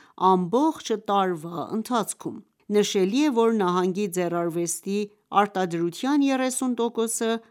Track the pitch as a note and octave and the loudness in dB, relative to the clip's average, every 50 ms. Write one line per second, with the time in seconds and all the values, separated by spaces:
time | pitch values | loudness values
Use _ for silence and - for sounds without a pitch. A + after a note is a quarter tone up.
0 | - _ _ - F3+ F#3+ F#3+ F3+ F3+ E3+ G#3+ C4 D4+ D#4+ D4+ - - - A3 G#3+ | -20 _ _ 0 2 4 4 4 2 2 2 2 2 2 0 -2 -4 -4 -4 -4
1 | - - G3+ G3+ F#3+ F#3 F3 D#3 D#3 E3+ F3 D#3+ B2 - F3+ A3 A3 - B3 A3+ | -2 0 0 2 2 0 -2 -4 -6 -8 -8 -8 -6 -4 -4 -6 -4 -2 -2 -2
2 | F3+ - - - - - A2 - - _ _ _ _ - G#3 G#3 G3 - - G3+ | -2 -2 -6 -10 -10 -10 -10 -12 -14 _ _ _ _ 0 2 2 2 2 2 2
3 | F#3 F#3+ A3+ C#4 D4+ D4+ A#3+ A3+ A3+ A3+ A3+ G#3+ F#3 F3+ F3+ F#3 F3+ F#3+ E3+ G3+ | 2 2 2 2 2 2 4 4 4 4 4 2 2 2 2 2 2 0 0 -2
4 | G#3 F3+ F3 F3+ F3 E3 E3+ F3 E3+ E3+ D#3+ F3 E3+ E3+ - - - G3 G3 G#3 | -2 -2 -2 -2 -2 0 0 0 -2 -2 -2 -2 -2 -4 -4 -6 -6 -4 -2 -2
5 | G#3 G3+ _ _ _ _ - G3 G#3 G#3 - F#3 F#3 E3+ E3+ E3 E3+ E3+ E3 - | -4 -4 _ _ _ _ 2 2 2 2 0 -2 -2 -2 -2 -2 -2 -2 -4 -4
6 | B3+ C4+ D4 D4 C#4 C#4 C4+ B3+ B3+ B3+ B3+ - C4 B3+ A#3+ A3 A#3 A#3 A#3+ A3+ | -2 0 2 2 2 2 2 0 0 -2 -2 -2 -2 -2 -2 -2 -2 -2 -2 -2
7 | A3+ A3+ A#3 - A#3 A3+ A3+ A3+ - _ | -2 -2 -2 -2 -2 -2 -2 -4 -6 _